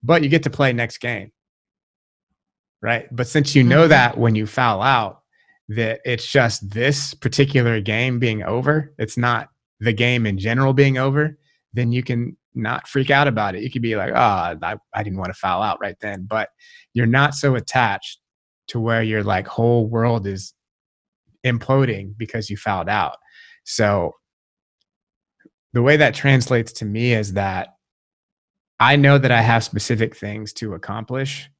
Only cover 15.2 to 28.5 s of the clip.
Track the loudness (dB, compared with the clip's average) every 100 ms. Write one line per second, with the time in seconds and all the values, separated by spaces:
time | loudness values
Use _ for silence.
15.2 | -8 -6 -4 -2 -2 -4 -8 -10 -12 -10
16.2 | -6 -6 -6 _ -20 -20 _ -2 2 2
17.2 | 2 0 0 -2 -2 0 0 -2 -10 -20
18.2 | _ _ _ _ -10 -6 -2 0 0 -2
19.2 | -2 -2 -4 -2 2 2 0 0 0 0
20.2 | -4 -8 -12 _ _ _ _ _ _ _
21.2 | _ _ -2 -2 0 2 2 -2 -8 -12
22.2 | -10 -8 -8 -8 -4 -4 -2 -2 -2 -6
23.2 | _ -20 -20 _ -12 -2 0 2 -2 -6
24.2 | _ _ _ _ _ _ _ _ _ _
25.2 | _ _ _ _ _ 0 4 6 4 2
26.2 | 2 2 2 0 -2 -8 -6 -2 0 0
27.2 | 0 -2 -2 -4 -8 _ _ _ _ _
28.2 | _ _ _